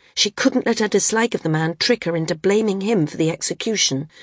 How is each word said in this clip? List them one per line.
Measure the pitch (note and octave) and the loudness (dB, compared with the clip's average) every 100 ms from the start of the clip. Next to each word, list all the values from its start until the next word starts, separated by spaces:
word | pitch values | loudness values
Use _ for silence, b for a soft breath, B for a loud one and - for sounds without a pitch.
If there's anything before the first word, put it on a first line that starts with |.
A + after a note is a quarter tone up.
| b | b
She | - G#3 | -4 -4
couldn't | - C4+ B3+ | 2 2 2
let | - A3 | 0 0
her | G#3+ | 2
dislike | G3+ - A3 A#3+ | 2 2 2 0
of | - | 0
the | D#3+ | -2
man | D#3 D#3+ D#3+ | 0 0 -2
trick | - A#3 | 0 0
her | E3 E3+ | 0 -2
into | D#3+ | -2
blaming | E3 F#3 G#3 A3 F#3+ | -2 2 2 2 0
him | G3 G#3+ D3+ | 0 0 0
for | - | 0
the | D#3+ | -2
execution, | - - - A3+ G#3 - C3+ D#3 B | 0 -6 -4 -4 0 0 -2 -6 B